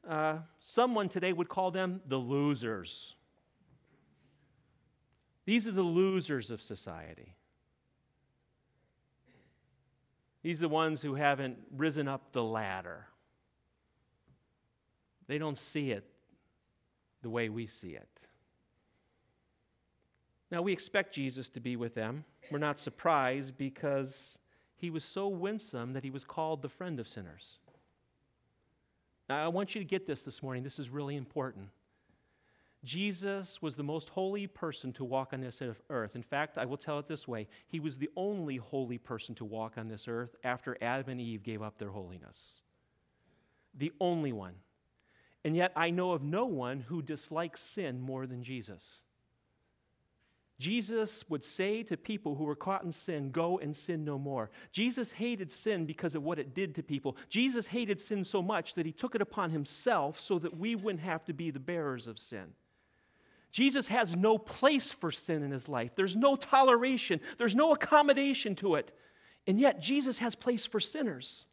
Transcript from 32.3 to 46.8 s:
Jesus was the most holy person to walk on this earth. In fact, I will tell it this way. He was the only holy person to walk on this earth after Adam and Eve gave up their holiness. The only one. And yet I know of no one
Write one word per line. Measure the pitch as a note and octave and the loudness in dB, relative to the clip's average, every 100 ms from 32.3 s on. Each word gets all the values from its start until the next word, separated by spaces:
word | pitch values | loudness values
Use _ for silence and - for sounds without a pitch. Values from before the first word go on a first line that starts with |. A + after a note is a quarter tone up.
| _ _ _ _ _ | _ _ _ _ _
Jesus | B2 D#3 G#3 F3+ G3 G3 F#3 - | -8 -2 -2 -2 -4 -4 -6 -6
was | D#3+ C3 | -6 -4
the | |
most | C#3+ D#3 D#3 | -4 -4 -4
holy | - F#3+ G3+ G3 | -2 -2 -2 -6
person | - E3 - C3 | -6 -6 -6 -8
to | A#2+ | -6
walk | B2+ C3+ C3 | -2 0 -2
on | C3 | -6
this | B2+ - B2+ G#2+ _ | -8 -8 -8 -8 _
earth. | C3 G#2+ B2 | -4 -2 -6
In | |
fact, | - C#3 D3+ - | -4 -2 -2 -2
I | B2 | -4
will | C#3+ | -4
tell | - D3 | -4 -6
it | D3 | -4
this | D3+ - | -10 -6
way. | A#2 G#2 - _ | -8 -8 -16 _
He | E3 | -6
was | D3+ C3 | -6 -4
the | D3 - | -6 -2
only | G3 G#3 D#3 C3 | -4 -2 -4 -6
holy | G#2+ C#3 B2 A#2+ | -4 -4 -2 -6
person | - A2+ - A2 | -6 -8 -8 -10
to | G#2+ | -8
walk | A2 A2 A#2 | -6 -6 -6
on | A2 | -8
this | A2 - | -8 -6
earth | A#2 A#2+ - | -4 -6 -6
after | B2 B2 - B2 | -4 -2 -4 -4
Adam | A#2 C3 C3 | 0 0 -2
and | B2 | -6
Eve | A#2 A2 | -6 -6
gave | G#2+ A2 | -6 -6
up | G#2+ - | -6 -8
their | G2+ | -8
holiness. | G2+ F2+ F2+ - - - - _ _ _ _ _ _ _ _ _ _ _ | -8 -10 -14 -16 -20 -20 -20 _ _ _ _ _ _ _ _ _ _ _
The | - D3+ - | -4 -4 0
only | F3+ E3+ D3 | 2 2 0
one. | A2 F#2 F#2 _ _ _ _ _ _ _ _ | -2 -8 -14 _ _ _ _ _ _ _ _
And | D#3 D#3+ | 0 4
yet | F3+ - | 4 4
I | E3+ | 2
know | F3 F3+ | 4 2
of | E3 | 0
no | C#3+ F3+ B3 | 0 0 0
one | D3+ B2 C3+ | 0 -2 -4